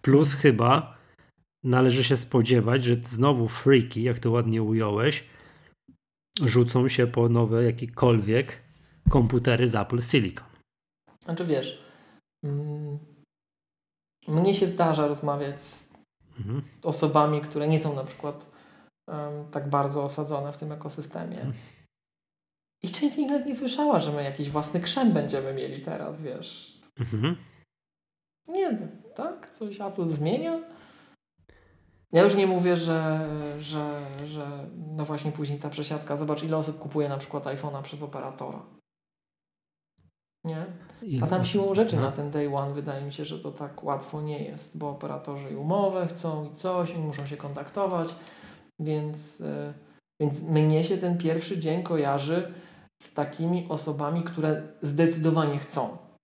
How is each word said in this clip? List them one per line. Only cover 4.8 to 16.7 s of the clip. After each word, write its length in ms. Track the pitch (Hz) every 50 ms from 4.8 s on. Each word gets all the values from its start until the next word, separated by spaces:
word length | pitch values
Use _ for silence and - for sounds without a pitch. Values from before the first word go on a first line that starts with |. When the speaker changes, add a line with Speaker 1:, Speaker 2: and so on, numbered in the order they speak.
| 110 104 104 107 117 120 - - - - - - - - - - _ - _ _ _ - - _ _ _ _ _ _ _ _ - 143
Speaker 1:
rzucą 440 | 117 113 123 120 120 - 127 127 131
się 180 | - - 123
po 220 | 120 120 120 120 117
nowe 360 | 117 117 117 107 113 113 120
jakiekolwiek 960 | 117 113 117 120 117 - - 135 123 117 113 98 101 110 123 139 - - - - - _ _ - _ _ _ _ -
komputery 580 | - 139 120 110 131 123 120 127 120 120 127 120
z 60 | 110
Apple 260 | 107 98 - 123 120
Silicon. 460 | 117 120 - 139 107 90 - - - - - _ _ _ _ _ _ _ _ _ _ _ _ _ -
Speaker 2:
Znaczy, 200 | - 165 170 180
wiesz, 360 | 165 147 131 127 - - - - - - - - _ _ _ _ _ _ _ -
mm, 540 | 147 143 143 151 151 147 151 151 147 147 151 156 - - _ _ _ _ _ _ _ _ _ _ _ _ _ _ _ _ _ _ _ _ _ _ -
mnie 260 | 151 160 180 196 196
się 120 | 196 202
zdarza 400 | 180 175 - 175 165 156 151 151
rozmawiać 560 | 147 147 143 - 143 143 143 147 139 143 - -
z 300 | - - - - - - - _ _ _ _ _ _ - -
Speaker 1:
Mhm. 240 | 101 98 117 143 - -